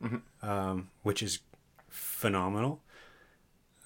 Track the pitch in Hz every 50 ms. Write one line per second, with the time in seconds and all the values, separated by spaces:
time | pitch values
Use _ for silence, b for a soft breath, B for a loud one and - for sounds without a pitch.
0 | - 110 120 117 - - - - - 104 101 98 95 95 95 92 92 - - _
1 | - 104 98 - 110 95 - - - _ - - _ _ _ - - - - -
2 | - - - - - 107 98 92 90 95 101 107 120 139 156 - - b b b
3 | b b b b b b b b b b _ _ _ _ _ _ -